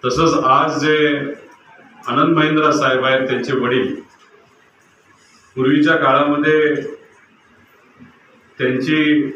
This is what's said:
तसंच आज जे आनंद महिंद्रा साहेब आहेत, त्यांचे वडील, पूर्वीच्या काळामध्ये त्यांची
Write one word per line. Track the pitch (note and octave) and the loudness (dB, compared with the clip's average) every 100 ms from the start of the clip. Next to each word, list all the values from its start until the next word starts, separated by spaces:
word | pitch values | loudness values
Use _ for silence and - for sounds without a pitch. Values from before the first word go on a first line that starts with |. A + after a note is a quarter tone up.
तसंच | B2+ A#2+ E3 D#3 | -4 0 0 2
आज | C3 C#3 D#3 C#3+ | 2 2 0 -2
जे | D3+ D3+ D3+ C#3+ C#3 - - - - - - - - | 0 2 0 -2 -6 -10 -16 -20 -20 -20 -20 -16 -6
आनंद | B2+ D#3 E3 | 0 2 2
महिंद्रा | D#3 D#3 D3+ | 2 2 2
साहेब | D3 C3+ B2+ C3 | 0 0 0 0
आहेत, | C3 B2+ | 0 0
त्यांचे | B2 A#2+ C3 | -4 -2 -4
वडील, | A#2+ B2+ - - - _ _ _ _ _ _ _ _ _ _ _ _ _ _ C3 | 0 -2 -2 -6 -14 _ _ _ _ _ _ _ _ _ _ _ _ _ _ -2
पूर्वीच्या | C3+ D3+ D3+ D#3+ | 0 2 2 2
काळामध्ये | C#3+ D#3 D3 D3 D3+ D#3 D3+ C#3+ - - - _ _ _ _ _ _ _ _ _ - _ _ _ _ _ | 2 2 0 0 0 2 0 -2 -6 -14 -20 _ _ _ _ _ _ _ _ _ -20 _ _ _ _ _
त्यांची | B2+ C3 D#3 D#3 D3+ D3 C#3 | -4 -2 -2 0 2 0 -2